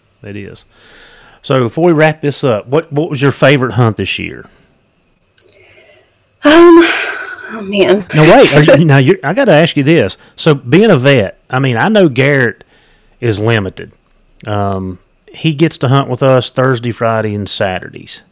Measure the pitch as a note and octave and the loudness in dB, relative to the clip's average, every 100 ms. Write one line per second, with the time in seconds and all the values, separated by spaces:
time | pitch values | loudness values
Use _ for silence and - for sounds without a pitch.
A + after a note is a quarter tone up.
0 | _ _ G#2 G2+ F#2+ F2 - _ _ - | _ _ -18 -16 -16 -20 -20 _ _ -20
1 | - - - _ - C3+ A#2 - F3 D#3 | -20 -20 -20 _ -4 -2 -2 -2 0 2
2 | D#3 D3+ D3 C3+ C#3 G#2+ G#2 C#3+ - C#3+ | 0 0 -6 -4 -2 -2 -2 -4 -4 -6
3 | D#3+ D3 C#3 - C3 C#3+ B2 A2+ A#2 G2+ | -6 -2 -2 2 2 2 0 0 0 0
4 | F#2+ - F2 - - _ _ _ _ _ | -6 -6 -10 -14 -20 _ _ _ _ _
5 | _ _ _ - - _ _ _ _ _ | _ _ _ -20 -20 _ _ _ _ _
6 | _ _ _ _ D4 D#4+ F4 E4+ E4 - | _ _ _ _ 2 6 8 8 6 0
7 | - - - - - A3+ G3 G3+ F#3 G3+ | -6 -10 -12 -16 -14 -14 -8 -2 -2 -2
8 | F#3 - D#3 A3+ B3 C#3+ D3+ - E3+ C#3 | -2 2 4 6 6 4 4 4 4 4
9 | C3+ G3 C#3 G#3 C4 D3+ E3+ - C#3 E3 | 2 0 -2 -2 2 2 2 0 0 2
10 | G2+ - _ - - C#3+ A#2+ D#3 A3+ D#3 | 0 -4 _ -6 -2 -2 0 2 2 2
11 | C3 C3+ F#2+ - - B2+ C3+ A#2 D3+ G#3+ | 0 -2 -4 -8 -8 -4 -2 0 0 2
12 | F3 A#2 C3+ C#3 A#2+ - _ _ _ _ | 2 0 0 0 -2 -4 _ _ _ _
13 | _ - A#2+ G2+ A2 A2+ F#2+ - E2+ _ | _ -8 -6 -4 -2 -2 -4 -10 -18 _
14 | _ _ _ _ - G#2 G2+ G2 F#2+ F#2 | _ _ _ _ -8 -6 -4 -6 -8 -12
15 | _ _ _ - D#3+ C#3+ D#3+ - C3+ C#3 | _ _ _ -6 -4 -2 -2 -2 0 0
16 | A#2+ B2 C3+ C3 A#2 - C3 B2 A#2+ A2 | -2 -2 0 0 -2 -4 -2 -2 -6 -6
17 | A#2 A2 G#2+ G#2 G2 - G2+ F#2 - - | -4 -2 -4 -6 -8 -6 -4 -6 -12 -18
18 | - - _ | -16 -16 _